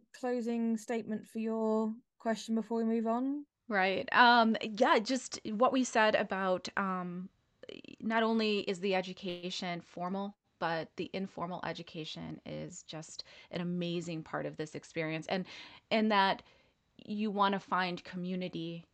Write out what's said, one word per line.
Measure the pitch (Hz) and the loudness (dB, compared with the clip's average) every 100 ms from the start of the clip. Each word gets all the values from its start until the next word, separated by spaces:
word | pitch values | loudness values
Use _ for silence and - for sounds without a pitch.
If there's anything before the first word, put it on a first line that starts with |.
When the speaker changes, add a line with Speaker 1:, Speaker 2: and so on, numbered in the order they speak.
| - | -10
Speaker 1:
closing | - 254 247 233 233 226 226 | -8 -2 -2 0 0 2 0
statement | - 233 - 214 - | 0 -4 -2 -6 -6
for | 226 | -4
your | 220 220 220 220 220 226 - _ | -2 0 2 2 2 -4 -12 _
question | 233 220 - | -4 -2 0
before | 226 - 226 | -2 0 0
we | |
move | 226 226 226 | 2 2 2
on? | 233 269 294 285 _ - | 0 0 -4 -6 _ -2
Speaker 2:
Right. | 208 190 190 - | 2 2 2 2
Um, | - 240 240 226 220 226 208 | 8 8 10 6 4 0 2
yeah, | 254 302 | 6 6
just | 208 262 - - 226 | 4 -2 -4 -8 -6
what | 214 254 | 2 4
we | 262 | 4
said | 247 233 214 | 2 4 4
about, | 214 208 190 190 180 - - | 4 2 0 2 0 -2 -2
um, | 196 185 180 175 185 _ _ _ - 50 - - | -2 -2 -4 -6 -10 _ _ _ -16 -16 -16 -10
not | 214 226 | -2 2
only | 226 226 220 208 | 4 4 2 2
is | - 180 | 0 -2
the | 196 | 0
education | 185 185 185 190 175 175 - 185 170 | 0 -2 -6 -8 -6 -6 -6 -6 -6
formal, | - - 175 196 202 - _ - | -8 -8 -6 -4 -6 -10 _ -6
but | 165 165 - - | -4 -2 -4 -8
the | 185 | -8
informal | 190 190 - 170 175 | -6 -6 -6 -8 -6
education | - 170 170 170 156 - 160 160 - | -6 -8 -10 -12 -10 -10 -10 -12 -10
is | 151 156 180 | -10 -10 -14
just | - 160 160 - - - - | -14 -14 -12 -16 -18 -20 -10
an | 175 | -6
amazing | 175 175 170 170 170 160 | -4 -4 -2 -4 -4 -8
part | 156 151 147 | -6 -6 -6
of | 147 | -6
this | 156 | -8
experience. | 151 - - 160 160 156 | -10 -10 -6 -4 -4 -2
And, | 196 180 - - - _ | -2 -4 -10 -18 -20 _
and | 226 220 | 2 4
that | 202 196 - - - _ _ _ - | 6 4 2 -4 -20 _ _ _ -18
you | - 208 220 | -10 -4 -2
wanna | 196 196 196 | 2 2 2
find | - 180 185 175 | 0 -2 0 -4
community, | - 180 180 185 180 170 165 170 170 | -8 -8 -6 -4 -4 -6 -8 -10 -12